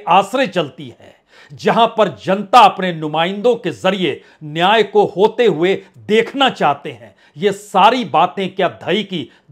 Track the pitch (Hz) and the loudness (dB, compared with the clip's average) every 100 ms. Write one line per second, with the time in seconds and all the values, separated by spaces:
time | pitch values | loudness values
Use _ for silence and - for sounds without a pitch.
0 | - 180 196 262 254 180 147 - 135 - | 2 2 2 -2 -2 -2 -6 -8 -20 -20
1 | - _ _ _ - 139 175 202 226 226 | -20 _ _ _ -20 -6 -2 2 2 2
2 | 208 113 - 190 196 247 359 - 185 165 | -2 -2 -4 -4 2 6 6 4 -6 -6
3 | 156 156 170 202 214 240 175 110 185 196 | -6 -4 -4 -2 -2 -2 -4 -4 -4 -2
4 | 165 120 - _ 151 151 180 220 202 208 | -4 -6 -12 _ -12 -2 0 2 2 2
5 | 196 175 214 220 240 151 180 190 - - | 0 2 0 2 0 2 0 -2 -6 -16
6 | 110 214 226 269 269 - 165 139 156 123 | -2 0 0 0 -2 0 -2 -2 -8 -16
7 | 110 _ _ 143 196 196 - 196 202 254 | -20 _ _ -4 -4 -4 -4 4 4 4
8 | 196 147 175 - 185 185 175 - - 190 | 0 0 0 -2 -8 -2 -4 -4 -4 -4
9 | 214 180 123 _ _ | -4 -8 -10 _ _